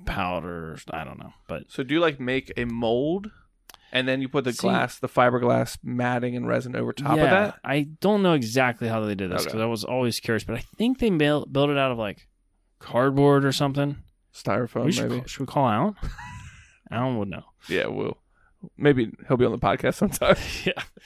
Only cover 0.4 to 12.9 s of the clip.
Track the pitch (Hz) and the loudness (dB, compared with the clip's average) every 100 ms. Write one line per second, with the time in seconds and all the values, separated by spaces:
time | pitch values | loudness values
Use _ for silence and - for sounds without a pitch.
0.4 | 85 87 82 156 - - 156 - - - | -6 -8 -10 -12 -12 -10 -10 -14 -18 -20
1.4 | - 82 - - 131 151 170 139 123 131 | -12 -12 -10 -8 -2 0 0 0 -4 -4
2.4 | - - 120 117 117 120 147 185 208 - | -4 -6 -4 -2 0 2 0 -2 -6 -14
3.4 | _ _ - - _ 123 127 131 131 147 | _ _ -20 -20 _ -2 0 0 0 -2
4.4 | 127 120 190 156 123 - 123 - 123 123 | -2 -2 0 0 -2 -4 -2 4 4 4
5.4 | 120 120 120 - - 123 123 123 123 123 | 2 2 0 -6 -6 -2 -2 -2 -2 -4
6.4 | 120 120 127 123 120 - 143 139 147 190 | -2 -2 -2 -4 -6 -4 0 2 4 4
7.4 | 208 - - 139 147 156 190 208 185 160 | 2 -4 -2 -2 -2 0 2 4 4 4
8.4 | 113 120 127 117 120 113 107 98 95 92 | 2 2 2 0 -2 -2 -2 -2 -2 -2
9.4 | 90 110 113 117 107 127 123 113 - 113 | -2 -2 -2 -2 -2 0 0 0 -2 -2
10.4 | - 113 - - 226 262 240 170 147 147 | -2 -6 -8 -2 0 2 2 4 4 2
11.4 | - 135 143 143 135 120 107 92 _ _ | 0 0 2 2 0 0 -4 -6 _ _
12.4 | _ _ _ _ - | _ _ _ _ -4